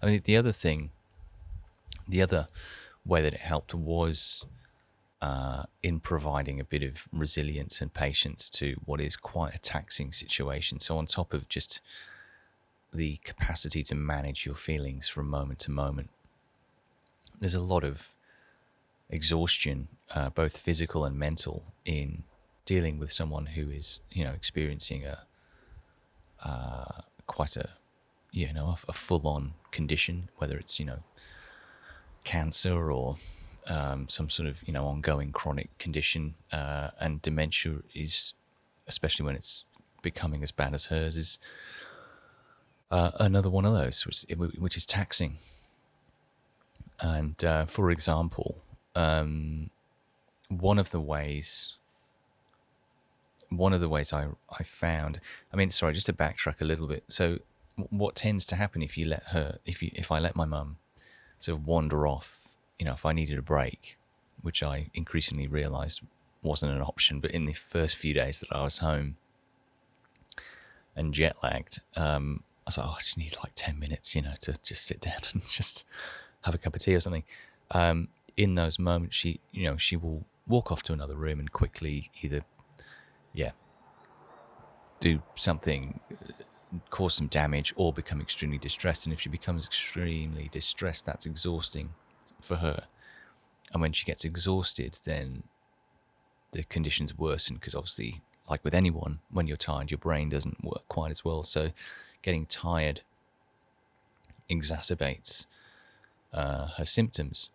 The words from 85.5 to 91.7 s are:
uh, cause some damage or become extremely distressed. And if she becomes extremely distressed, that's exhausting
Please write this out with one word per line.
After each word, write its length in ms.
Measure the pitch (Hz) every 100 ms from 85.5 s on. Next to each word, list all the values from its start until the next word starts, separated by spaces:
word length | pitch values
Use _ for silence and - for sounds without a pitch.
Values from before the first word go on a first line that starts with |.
| 78 - 71 67 69 -
uh, 680 | - - - - - - 87 -
cause 260 | - 92 -
some 120 | 71
damage 460 | - 73 73 71 -
or 160 | 87
become 300 | 76 - 76
extremely 360 | 76 - 76 71
distressed. 480 | 71 - 90 82 -
And 60 |
if 80 | 78
she 80 | 73
becomes 380 | 76 - 85 80
extremely 840 | - - - 87 80 78 78 73
distressed, 580 | 76 - - 90 82 -
that's 200 | 71 78
exhausting 640 | 78 90 82 -